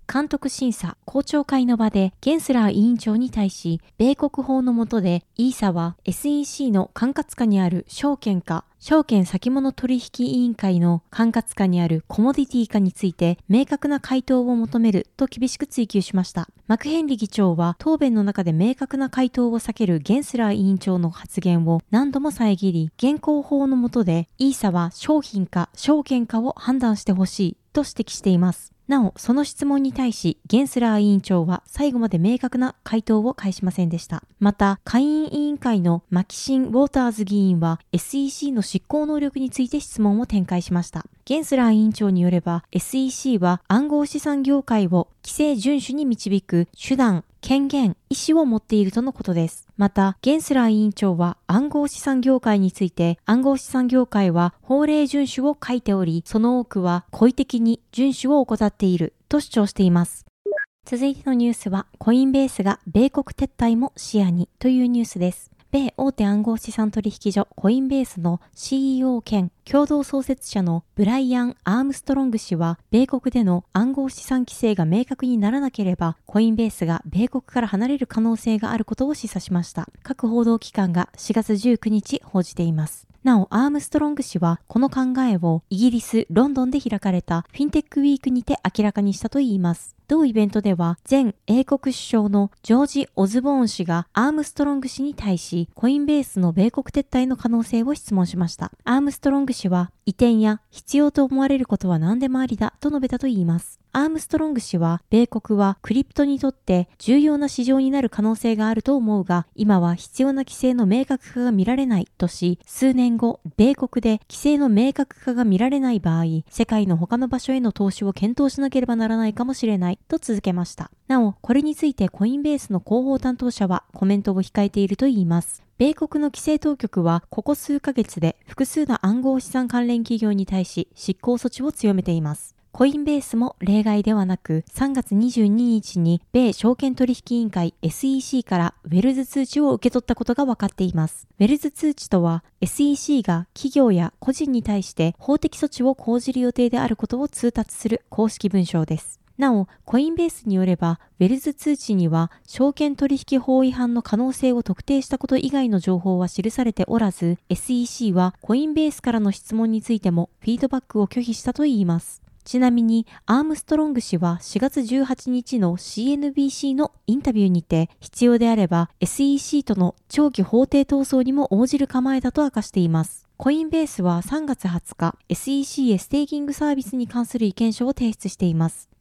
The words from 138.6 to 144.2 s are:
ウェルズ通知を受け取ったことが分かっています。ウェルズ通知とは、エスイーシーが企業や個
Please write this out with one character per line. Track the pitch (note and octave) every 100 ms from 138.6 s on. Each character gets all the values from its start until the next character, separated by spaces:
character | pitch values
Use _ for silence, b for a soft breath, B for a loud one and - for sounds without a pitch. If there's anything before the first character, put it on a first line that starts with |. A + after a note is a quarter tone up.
| E3+ -
ウ | -
ェ | F3+
ル | B3
ズ | C4 B3+
通 | C#4 C4
知 | D4
を | D4
受 | B3 B3
け |
取 | B3+
っ | -
た |
こ | - -
と |
が | A#3+
分 | C#4 A#3
か | G3
っ |
て | -
い | F#3
ま | E3 D#3+
す。 | - - -
ウ | G3+
ェ |
ル | D4
ズ | D4
通 | - D#4
知 | C#4+ -
と | F#3+
は、 | E3+ E3 - -
エ | F#3
ス | -
イ | C#4+
ー | C#4+
シ | - C#4+
ー |
が | G3+ E3+ F3
企 | - C#4 C#4+
業 | B3+
や | F3+ E3+
個 | -